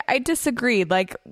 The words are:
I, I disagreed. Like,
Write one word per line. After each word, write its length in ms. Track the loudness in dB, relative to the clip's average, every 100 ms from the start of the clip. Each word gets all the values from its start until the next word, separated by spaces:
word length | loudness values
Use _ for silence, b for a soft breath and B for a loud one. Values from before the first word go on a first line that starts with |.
| -2
I, 60 |
I 40 | 0
disagreed. 680 | 0 -2 -2 0 2 2 2
Like, 260 | 0 -2 -8 -18